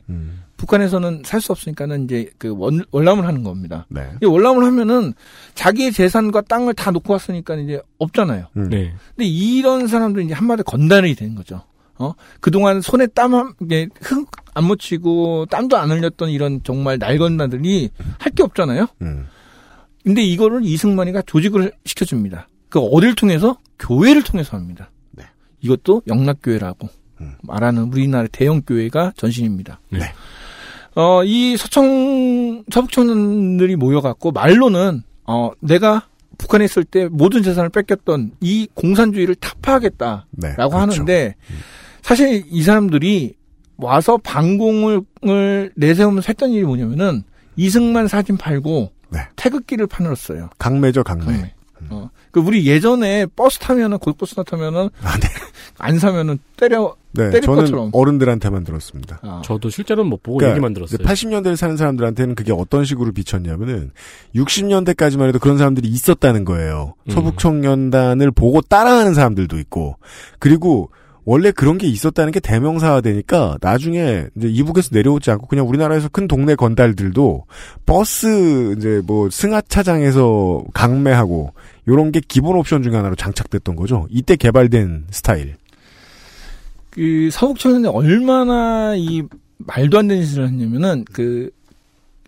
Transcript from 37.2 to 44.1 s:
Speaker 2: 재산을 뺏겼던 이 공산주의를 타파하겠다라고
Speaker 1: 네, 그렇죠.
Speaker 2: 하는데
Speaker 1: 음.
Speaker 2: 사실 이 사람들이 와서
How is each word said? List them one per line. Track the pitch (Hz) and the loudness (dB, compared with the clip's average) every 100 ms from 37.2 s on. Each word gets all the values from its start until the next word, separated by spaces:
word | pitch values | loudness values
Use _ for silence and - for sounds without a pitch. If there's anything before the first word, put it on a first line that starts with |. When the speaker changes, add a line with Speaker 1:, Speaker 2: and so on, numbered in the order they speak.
| 175 233 | 2 4
Speaker 2:
재산을 | 190 180 170 | 0 0 0
뺏겼던 | 214 196 196 - 151 110 - | -2 -2 -2 0 -2 -4 -6
이 | 175 214 214 | -2 -2 -4
공산주의를 | - 165 196 226 202 180 180 | -2 0 2 2 2 -2 -2
타파하겠다라고 | - - - 277 226 - 120 104 - | -8 -8 -2 0 0 -4 -6 -6 -12
Speaker 1:
네, | - 80 71 | -10 -8 -2
그렇죠. | 139 175 | 0 0
Speaker 2:
하는데 | 202 175 151 180 120 - - | 0 0 0 0 0 -6 -16
Speaker 1:
음. | 78 - - - - | -16 -16 -20 -20 -12
Speaker 2:
사실 | - 240 277 214 156 | 0 2 4 2 -2
이 | 170 | 0
사람들이 | 160 214 202 147 175 202 123 - _ _ _ - | 2 4 2 2 2 0 -2 -8 _ _ _ -10
와서 | 123 139 165 | 0 2 4